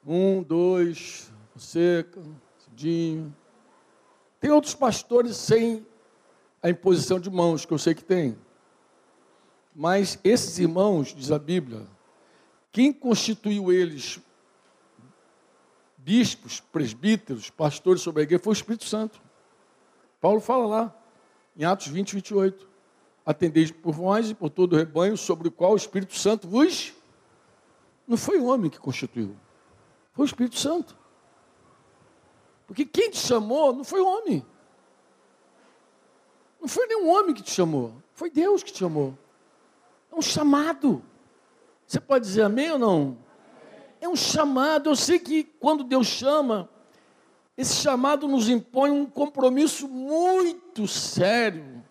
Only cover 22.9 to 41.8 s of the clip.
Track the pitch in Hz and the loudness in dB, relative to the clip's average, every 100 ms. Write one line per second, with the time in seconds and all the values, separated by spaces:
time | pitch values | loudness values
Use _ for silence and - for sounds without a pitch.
22.9 | _ _ _ - 151 175 156 160 - 170 | _ _ _ -6 0 2 4 2 -2 -6
23.9 | 151 185 208 220 214 165 - 180 160 160 | -4 0 0 0 -4 -6 0 2 2 2
24.9 | 151 185 214 - 165 165 - 180 208 - | 0 0 -2 -4 -4 -4 0 2 2 0
25.9 | 196 196 - 196 220 170 220 330 320 - | -6 -6 -2 0 0 -2 2 4 2 -10
26.9 | - _ _ _ _ _ _ _ _ _ | -16 _ _ _ _ _ _ _ _ _
27.9 | _ - 233 - 381 247 262 165 - - | _ -4 -4 0 0 2 0 0 -4 -10
28.9 | 127 127 120 101 101 _ _ _ _ _ | -8 -8 -8 -8 -10 _ _ _ _ _
29.9 | _ _ - 277 - 247 - 277 339 - | _ _ -4 -4 -2 -6 -4 -4 -4 -6
30.9 | - _ _ _ _ _ _ _ _ _ | -16 _ _ _ _ _ _ _ _ _
31.9 | _ _ _ _ _ _ _ _ 202 277 | _ _ _ _ _ _ _ _ -8 -4
32.9 | - 440 - - 233 214 269 294 254 277 | 0 0 -2 0 0 0 2 2 0 -4
33.9 | 381 381 403 427 165 - _ _ _ _ | 0 0 0 -2 -4 -4 _ _ _ _
34.9 | _ _ _ _ _ _ _ _ _ _ | _ _ _ _ _ _ _ _ _ _
35.9 | _ _ _ _ _ _ _ 311 381 480 | _ _ _ _ _ _ _ -6 -2 0
36.9 | 453 330 370 381 233 - - 170 147 117 | 0 2 2 0 -4 -6 -2 -2 -2 -6
37.9 | 117 _ - 339 294 359 403 - - 180 | -12 _ -14 -6 -2 2 0 -2 -8 -4
38.9 | 151 139 135 _ _ _ _ _ _ _ | -4 -4 -8 _ _ _ _ _ _ _
39.9 | _ _ 330 302 - 302 277 311 330 285 | _ _ -6 -4 0 2 2 0 -2 -2
40.9 | 143 - _ _ _ _ _ _ _ | -2 -6 _ _ _ _ _ _ _